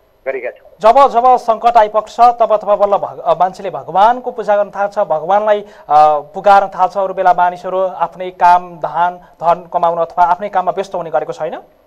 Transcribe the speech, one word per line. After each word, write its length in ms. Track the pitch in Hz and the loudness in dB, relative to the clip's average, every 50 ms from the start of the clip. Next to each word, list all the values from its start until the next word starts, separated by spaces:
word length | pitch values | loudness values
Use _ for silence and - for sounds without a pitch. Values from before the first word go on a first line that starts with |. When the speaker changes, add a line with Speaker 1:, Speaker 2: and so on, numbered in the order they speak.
| _ _ _ _ - | _ _ _ _ -10
Speaker 1:
गरेका 240 | 127 135 131 117 120 | -8 -8 -8 -8 -10
छौँ। 420 | - - _ - _ - 165 220 233 | -12 -12 _ -20 _ -2 2 4 4
Speaker 2:
जब 160 | 277 277 247 | 4 4 2
जब 280 | 202 233 247 254 254 | 2 2 2 2 2
सङ्कट 400 | 233 - 233 220 208 226 240 233 | 2 2 -2 -4 0 0 2 4
आइपर्छ 400 | 233 214 208 214 214 214 - - - | 4 2 2 0 -4 -6 -4 0 2
तब 360 | 233 247 240 240 226 208 214 | 2 2 4 2 0 0 0
तब 200 | 208 208 196 208 | 0 0 0 0
बल्ल 200 | 202 202 202 202 | 0 0 0 0
भग-, 240 | 180 - - 135 147 | -2 -2 -4 -10 -6
अ, 120 | - 175 160 | -2 -2 0
मान्छेले 380 | 165 175 190 180 - 196 185 | 0 0 -2 -4 -6 -10 -10
भगवानको 600 | 151 139 127 143 165 185 202 233 240 254 247 247 | -10 -10 -10 -4 0 2 2 2 2 0 -6 -10
पूजा 260 | 208 220 202 202 208 | -10 -6 -2 -2 0
गर्न 140 | 208 208 190 | 0 0 -2
थाल्छ, 280 | 190 196 202 208 202 214 | -4 -6 -6 -4 -2 -4
भगवानलाई, 640 | 202 165 156 156 151 175 196 208 214 214 208 208 | -4 -2 -2 -4 -2 0 0 0 2 2 0 -2
अ, 580 | 202 - - - - - 147 151 151 151 151 147 | -2 -10 -20 -14 -4 2 4 4 4 4 2 0
पुकार्न 500 | 143 - - 190 185 202 196 196 196 190 | -4 -8 -10 -2 2 4 4 4 4 0
थाल्छ। 280 | 180 175 185 180 185 | -2 -2 -2 -2 0
अरू 180 | 202 190 190 185 | -2 -4 -4 -2
बेला 180 | 190 185 180 180 | 0 2 2 2
मानिसहरू 480 | 180 180 180 180 175 190 185 180 185 | 2 2 -2 -2 -4 -8 -6 -4 -4
आफ्नै 500 | 190 180 - - 165 165 - 175 185 180 | -4 -4 -4 -4 -6 -6 -6 -10 -12 -10
काम, 480 | 180 - 180 175 175 180 180 175 175 160 | -4 0 4 4 4 4 0 -4 -14 -10
धान, 380 | 151 151 147 165 175 180 180 | -10 -6 -4 -2 -2 -2 -4
धन 540 | - - - _ - 156 170 170 175 180 175 - | -8 -16 -20 _ -6 -2 -2 -2 -2 -2 -6 -4
कमाउन 260 | 175 170 170 170 170 | -2 -2 0 0 -2
अथवा 260 | 165 165 - 180 175 | -4 -4 0 0 2
आफ्नै 240 | 170 180 180 208 202 | 2 0 -2 -4 -6
काममा 240 | 202 185 180 175 160 | -4 -4 -2 -2 -4
व्यस्त 220 | 185 190 - - | -4 -6 -6 -8
हुने 160 | 180 165 160 | -8 -8 -4
गरेको 220 | 160 156 156 165 165 | -4 -4 -4 -6 -10
छैन। 300 | - 156 170 240 359 - _ _ _ _ | -10 -8 -10 -10 -12 -16 _ _ _ _